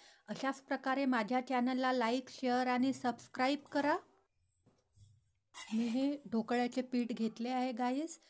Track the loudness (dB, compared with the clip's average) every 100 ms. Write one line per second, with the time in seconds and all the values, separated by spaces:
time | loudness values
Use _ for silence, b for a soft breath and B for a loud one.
0 | B B B -4 -4 -4 -4 -4 -2 0
1 | 2 2 2 0 0 2 2 2 2 2
2 | 2 0 -4 -4 0 2 2 2 2 0
3 | -2 -4 -6 -2 0 0 -2 0 2 0
4 | -2 _ _ _ _ -20 _ _ _ -20
5 | -20 -20 _ _ _ -12 -4 0 2 2
6 | 0 0 -2 -2 0 0 0 -2 -2 -2
7 | -2 0 -2 -2 -2 0 -2 0 0 0
8 | -2 -8 b